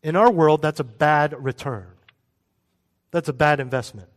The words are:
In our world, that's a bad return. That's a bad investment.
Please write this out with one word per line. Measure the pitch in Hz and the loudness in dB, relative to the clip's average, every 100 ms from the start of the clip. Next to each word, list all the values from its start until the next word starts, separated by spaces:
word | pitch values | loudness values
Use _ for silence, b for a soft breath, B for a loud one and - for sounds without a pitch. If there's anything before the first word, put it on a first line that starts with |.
In | 156 170 | -2 2
our | 226 | 2
world, | 190 156 151 | 4 4 4
that's | 151 151 | 0 -4
a | |
bad | 131 110 151 151 151 151 | -10 -2 2 2 0 -2
return. | 135 127 143 113 90 90 _ _ _ _ _ _ _ _ _ _ _ | -8 -8 -8 -10 -14 _ _ _ _ _ _ _ _ _ _ _ _
That's | 170 160 | -6 -6
a | |
bad | 131 151 147 | 0 2 2
investment. | 131 131 120 107 90 | -2 -6 -6 -16 -20